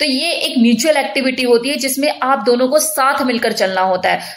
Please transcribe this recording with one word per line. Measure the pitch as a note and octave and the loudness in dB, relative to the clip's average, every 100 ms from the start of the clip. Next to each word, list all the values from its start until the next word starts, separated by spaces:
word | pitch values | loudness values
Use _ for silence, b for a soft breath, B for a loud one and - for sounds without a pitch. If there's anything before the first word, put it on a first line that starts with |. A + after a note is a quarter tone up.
तो | |
ये | D4 C4 E4 | -2 0 -2
एक | - D#4 C#4 | -2 -2 0
mutual | A3+ A3+ D#4+ D4 | 2 2 2 0
activity | C4 C#4 C4 B3+ | -2 -2 -2 -2
होती | B3 A#3 C4 | 2 2 2
है | D4 | -4
जिसमें | C4 C4 D4 - | -4 -2 -2 -2
आप | C4 C#4 G#3+ | 0 0 2
दोनों | A#3+ B3+ | 2 2
को | D4+ | 2
साथ | - - C4+ - | 0 0 0 2
मिलकर | B3+ A#3 A#3 | 0 0 -2
चलना | G#3+ F#3+ F#3 | 0 0 0
होता | F#3+ F3+ F#3 | 0 0 0
है। | F3 - | -2 -4